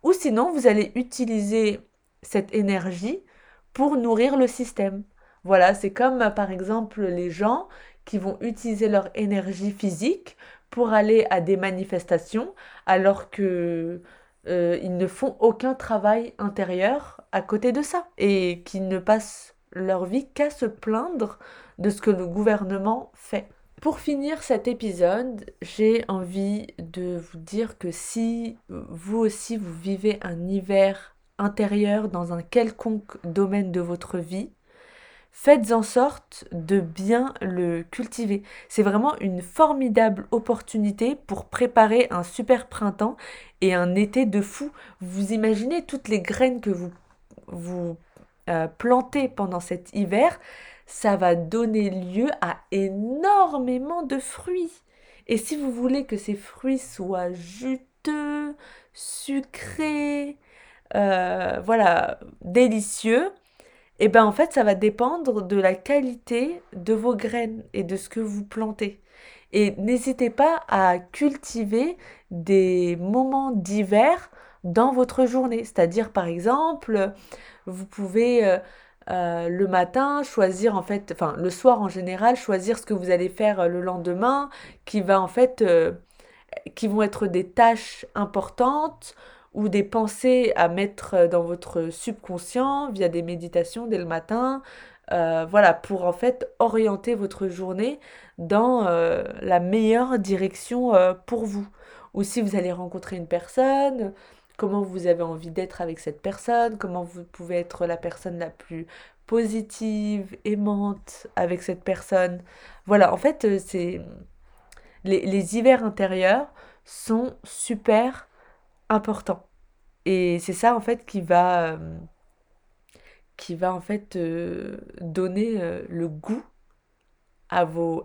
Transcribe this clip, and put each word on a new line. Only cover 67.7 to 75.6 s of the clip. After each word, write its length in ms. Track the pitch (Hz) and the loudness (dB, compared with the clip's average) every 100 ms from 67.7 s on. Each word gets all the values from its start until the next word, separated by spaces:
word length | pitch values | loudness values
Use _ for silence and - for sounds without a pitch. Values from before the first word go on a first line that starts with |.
et 100 | 202 | -8
de 140 | 175 190 | -6 -6
ce 100 | - | -8
que 140 | 226 | -6
vous 240 | 220 202 202 | -6 -6 -8
plantez. 560 | 220 220 202 202 202 _ _ - - _ | -6 -6 -4 -8 -8 _ _ -20 -20 _
Et 200 | 202 208 202 | 0 2 0
n'hésitez 520 | 208 247 262 254 240 | 0 0 0 0 0
pas 320 | - 302 330 - | 4 2 2 0
à 300 | 196 190 175 | 2 4 2
cultiver 960 | - - 294 277 - 226 208 220 311 359 - - - | -2 -2 0 -2 -8 -6 -2 0 0 -4 -14 -20 -14
des 640 | 175 170 196 185 180 175 170 | -6 2 4 4 2 0 -2
moments 560 | 185 247 262 269 269 | 0 0 2 0 0
d'hiver 800 | 220 175 208 190 208 269 349 - - - _ | -2 -2 -2 4 6 6 4 -2 -20 -20 _
dans 300 | 180 170 254 | -2 2 4
votre 320 | 254 254 - 254 | 4 2 4 2
journée. 400 | 254 254 226 | 2 0 -2